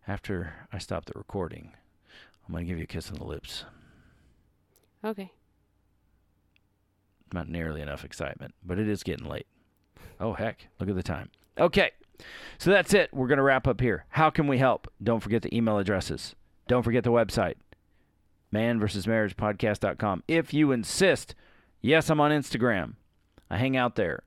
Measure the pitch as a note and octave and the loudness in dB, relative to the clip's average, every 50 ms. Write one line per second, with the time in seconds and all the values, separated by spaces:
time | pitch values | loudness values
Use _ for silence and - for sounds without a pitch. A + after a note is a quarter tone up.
0 | _ - G2+ G2 - - G2+ F2 E2 D#2+ - - - _ - F#2+ - - F2+ E2+ | _ -8 -8 -8 -6 -6 -6 -6 -6 -8 -12 -16 -18 _ -12 -12 -8 -6 -8 -8
1 | - - - - G2+ - - G2+ F2+ D#2+ - - D#2 - - _ _ _ _ _ | -8 -10 -14 -16 -14 -8 -6 -6 -6 -6 -8 -16 -18 -20 -20 _ _ _ _ _
2 | _ _ - - - - _ _ _ - E2+ E2 F2 F2 F2+ E2 - - - E2 | _ _ -20 -20 -20 -20 _ _ _ -10 -8 -8 -6 -6 -6 -8 -8 -10 -10 -12
3 | - - D#2+ - - - D2+ - - - - - - - - - - - _ _ | -10 -10 -12 -12 -10 -12 -12 -12 -12 -14 -14 -14 -16 -16 -20 -20 -20 -20 _ _
4 | _ _ _ _ _ _ _ _ _ _ _ _ _ _ _ _ _ _ _ _ | _ _ _ _ _ _ _ _ _ _ _ _ _ _ _ _ _ _ _ _
5 | - A3 A3 G3+ F#3+ F#3 _ _ _ _ _ _ _ _ _ _ _ _ _ _ | -8 -8 -8 -8 -12 -16 _ _ _ _ _ _ _ _ _ _ _ _ _ _
6 | _ _ _ _ _ _ _ _ _ _ _ _ _ _ _ _ _ _ _ _ | _ _ _ _ _ _ _ _ _ _ _ _ _ _ _ _ _ _ _ _
7 | _ _ _ _ _ _ - F2 D#2+ D#2+ D#2+ E2+ E2 D#2+ D2+ D#2 D2 C#2+ C#2+ C#2+ | _ _ _ _ _ _ -8 -8 -8 -6 -6 -6 -6 -6 -6 -8 -8 -8 -10 -10
8 | - C#2 - - - C#2 - - - - - _ - F2+ F2+ F#2+ A2 G#2+ G#2 - | -12 -16 -10 -8 -8 -8 -8 -12 -16 -18 -18 _ -10 -6 -4 -2 -2 -2 -2 -4
9 | - - D#2 C#2 - D2+ D2 - - _ _ _ _ _ _ _ _ _ _ - | -4 -6 -6 -6 -8 -10 -10 -10 -12 _ _ _ _ _ _ _ _ _ _ -20
10 | - - - - F2+ A2+ G2+ - A2 A2+ - _ - - _ - F#2+ F#2+ G2+ F2+ | -20 -20 -12 -8 -6 -6 -4 -4 -6 -6 -6 _ -20 -20 _ -6 -4 -2 -2 -2
11 | F2+ - E2 - F#2 - _ _ _ _ _ - E3 F3 - G3+ F3 - _ - | -2 -4 -6 -6 -8 -14 _ _ _ _ _ 2 2 4 4 2 2 2 _ -10
12 | - _ _ - - - - - - - - - - E3+ G3 G3 E3 - G3+ G3+ | -20 _ _ -20 -20 -20 -18 -18 -18 -18 -16 -2 2 6 6 6 6 6 4 4
13 | D#3+ - - C#3 B2+ B2 C#3+ C#3 C#3 C#3 C3+ B2+ - C3+ A#2 G2 B2 A#2+ G2 E2+ | 4 4 0 -2 2 4 4 6 6 6 4 4 4 0 0 2 2 0 0 -2
14 | - - - D3+ D#3+ D#3 - - D#3 C#3+ C#3 B2 C3+ B2+ G#2+ - - - _ _ | -6 -4 2 4 4 4 4 2 2 2 4 4 4 4 2 0 -4 -16 _ _
15 | G#2 A#2+ A#2 A2 - G#2 A2 A2+ - - - A#2 A#2 A2+ G#2+ G#2 G2 F#2+ G#2 F#2 | 0 0 0 0 0 0 0 0 0 -2 -2 0 2 2 2 2 2 0 0 0
16 | - - C#2+ B1 - - - - _ _ _ _ _ - B2 B2 A2+ A#2 A#2 B2+ | -2 -4 -6 -8 -8 -14 -16 -20 _ _ _ _ _ 0 2 2 2 2 2 2
17 | G2+ A#2+ A#2 A#2+ A2+ F#2+ - A#2 G2 E2+ - - _ _ - _ _ _ _ _ | 2 4 4 4 4 2 2 0 0 0 -2 -8 _ _ -20 _ _ _ _ _
18 | _ _ _ _ _ _ _ _ _ _ - G#2+ A2+ A#2 A#2+ A2+ G#2 G2 - G2+ | _ _ _ _ _ _ _ _ _ _ -2 0 2 2 2 2 0 0 -2 -2
19 | F2 G#2 A2+ A2 G#2+ G2 F2+ - G#2+ G#2+ G#2 F2+ - G#2+ G#2 - - G2+ D2 - | -2 0 2 2 0 0 -2 -2 -2 -2 0 0 0 0 0 0 -2 -4 -2 -2
20 | G#2+ G#2 F#2+ E2 - - D#3+ E3 D3+ - C#3+ D3+ D3+ C#3+ C3 A#2 G#2 - - - | -2 -2 -2 -4 -2 0 0 0 0 0 2 2 4 4 4 0 -2 -4 0 2
21 | F#3+ F#3 D3 - - - - - _ - _ - _ _ _ _ - A2+ D3+ D#3+ | 4 4 4 2 -2 -14 -20 -20 _ -20 _ -20 _ _ _ _ 0 4 4 4
22 | C#3+ - D#3+ D3+ D3 D3 D3+ D3 C3 - - A#2+ A#2+ B2 A2 F#2 D#2 A#1 - _ | 4 4 4 4 4 4 4 2 0 -2 -2 0 2 2 2 0 -2 -6 -10 _
23 | _ _ _ _ _ _ _ - _ _ - F#2 B2+ C3+ C3 C3 B2 A#2 - - | _ _ _ _ _ _ _ -20 _ _ -2 0 0 0 2 2 0 0 0 0
24 | G2+ E2 C2+ - _ | -2 -2 -2 -6 _